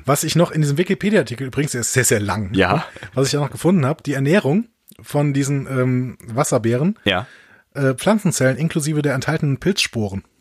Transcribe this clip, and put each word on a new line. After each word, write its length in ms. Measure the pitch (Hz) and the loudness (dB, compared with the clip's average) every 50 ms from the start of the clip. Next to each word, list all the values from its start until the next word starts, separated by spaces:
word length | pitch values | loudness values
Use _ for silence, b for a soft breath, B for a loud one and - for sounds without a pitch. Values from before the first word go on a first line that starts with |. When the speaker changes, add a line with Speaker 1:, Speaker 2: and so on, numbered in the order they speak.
| - | -4
Speaker 1:
Was 180 | - 143 - 170 | -2 -2 0 0
ich 120 | 151 - | 0 2
noch 160 | 160 170 - | 2 2 2
in 100 | - 160 | 2 0
diesem 160 | 151 143 143 151 | 0 0 0 0
Wikipedia-Artikel, 720 | 185 - 190 - - 208 220 190 135 - 123 113 135 127 | 0 -2 -2 -2 0 0 2 2 0 0 -4 -8 -8 -6
übrigens, 240 | - 135 151 147 - | -2 -2 -2 -2 -2
der 80 | 123 | -4
ist 120 | 110 - - | -4 0 0
sehr, 100 | 131 120 | 2 2
sehr 160 | - 123 104 | 4 2 2
lang. 340 | 104 101 92 107 104 92 110 | 2 0 -2 -4 -4 -2 0
Speaker 2:
Ja. 320 | 92 90 90 101 - B B B B B B - | 2 2 4 2 0 B B B B B B -2
Speaker 1:
Was 140 | 131 139 131 | -2 0 0
ich 80 | - 143 | 0 -2
auch 40 | 143 | -2
noch 60 | 123 | -4
gefunden 340 | - - - 165 196 175 131 | -4 -2 2 2 4 4 4
habe: 180 | 123 160 - - | 2 0 -2 -4
Die 100 | 135 139 | -4 -4
Ernährung 520 | 135 135 143 175 208 - 135 156 214 233 - _ _ _ - - - | -2 0 2 2 2 2 2 2 0 0 -4 _ _ _ -20 -20 -20
von 320 | 107 - - 147 147 147 135 | -12 -4 0 0 2 2 2
diesen, 320 | 139 139 135 143 139 131 117 | 0 0 0 -2 -2 -4 -2
ähm, 500 | 131 127 127 127 127 127 127 123 - - - 117 | -2 0 0 2 2 0 -2 -4 -6 -12 -14 -6
Wasserbären, 720 | 110 131 151 - 139 120 107 113 120 131 151 190 214 - _ | -4 -2 0 0 0 0 2 2 0 2 0 0 -2 -2 _
Speaker 2:
Ja. 200 | 104 92 90 113 B B B B B B B B B - | 0 0 0 -2 B B B B B B B B B -6
Speaker 1:
äh, 200 | 143 139 131 131 | -2 0 0 0
Pflanzenzellen 640 | - - 180 220 208 - 175 - - 135 131 131 117 | 0 0 2 2 2 2 0 0 2 2 0 2 0
inklusive 440 | 160 160 - 170 139 156 156 147 | -2 -2 -2 -2 -2 -2 -2 0
der 120 | 143 147 127 | 0 0 -2
enthaltenen 440 | 131 - - 156 156 156 143 135 - | -2 -2 -2 -2 0 0 0 0 0
Pilzsporen. 640 | - 170 202 - - - - 113 107 98 98 98 - _ _ _ | 0 0 0 0 -2 -4 -2 -4 -4 -4 -6 -8 -10 _ _ _